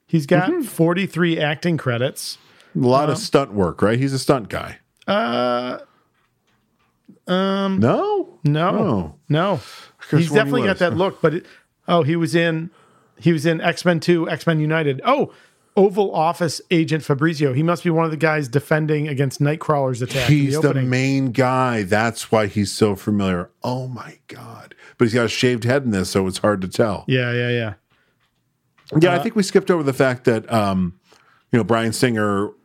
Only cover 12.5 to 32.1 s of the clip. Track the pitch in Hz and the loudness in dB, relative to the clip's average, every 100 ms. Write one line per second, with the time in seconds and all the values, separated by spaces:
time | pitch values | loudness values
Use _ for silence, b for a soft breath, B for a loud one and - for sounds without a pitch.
12.5 | 160 170 b b b b _ 165 160 156 | -2 -6 b b b b _ 0 2 2
13.5 | 160 175 156 180 170 - 170 170 160 - | 0 0 0 0 0 2 0 0 -4 0
14.5 | 156 151 160 147 131 - 285 175 B B | 0 0 0 0 -2 0 0 0 B B
15.5 | B _ - 196 196 196 170 160 170 170 | B _ 2 2 2 -2 2 0 0 -4
16.5 | - - 170 160 156 - 139 160 151 143 | -4 -2 0 2 -2 0 0 0 0 0
17.5 | 127 165 170 175 160 165 156 160 156 135 | 0 0 0 0 0 0 0 0 0 -2
18.5 | 135 - 156 156 151 151 131 139 - 143 | -2 0 0 2 -2 -2 -2 -2 0 0
19.5 | 160 - 147 131 120 123 139 127 147 139 | 0 0 0 0 -4 -6 -4 2 2 2
20.5 | 147 147 135 127 127 135 135 135 110 127 | 2 0 0 0 0 0 0 0 0 0
21.5 | 131 127 117 92 104 117 113 - 110 104 | 2 0 0 0 0 0 -2 0 0 0
22.5 | 104 101 - 107 95 - 104 98 90 87 | -2 -2 0 0 0 -2 0 0 -2 -4
23.5 | _ 120 127 131 120 - - - - 117 | _ -6 -6 -8 -12 -14 -20 -20 -20 -18
24.5 | 113 - - B B 120 120 113 - 123 | -20 -20 -20 B B 2 2 0 2 0
25.5 | 120 113 139 127 98 92 101 95 90 107 | 0 0 0 0 -2 0 0 -2 0 0
26.5 | 101 92 - 117 90 - 131 123 120 120 | 0 -2 0 0 0 -2 -2 -2 -4 -2
27.5 | 120 110 98 _ _ _ _ _ _ _ | -4 -4 -10 _ _ _ _ _ _ _
28.5 | _ _ _ - 147 180 175 226 220 190 | _ _ _ -4 2 2 2 -2 -2 2
29.5 | 190 190 175 139 131 135 123 - 113 110 | 2 2 0 0 0 0 2 0 0 0
30.5 | 113 101 95 90 - b b b b b | 0 0 0 -2 -6 b b b b b
31.5 | 120 98 113 113 107 127 | 0 2 0 0 0 0